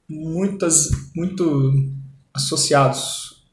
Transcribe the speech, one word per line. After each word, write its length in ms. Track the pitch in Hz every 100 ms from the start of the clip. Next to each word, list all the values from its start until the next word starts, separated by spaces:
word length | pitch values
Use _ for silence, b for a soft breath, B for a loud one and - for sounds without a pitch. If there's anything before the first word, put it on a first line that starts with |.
| -
muitas, 800 | 156 160 165 202 196 175 160 - - -
muito 580 | 165 180 190 170 143 135 139 135 - - - _
associados 1080 | - - 156 - 143 131 127 - - - - _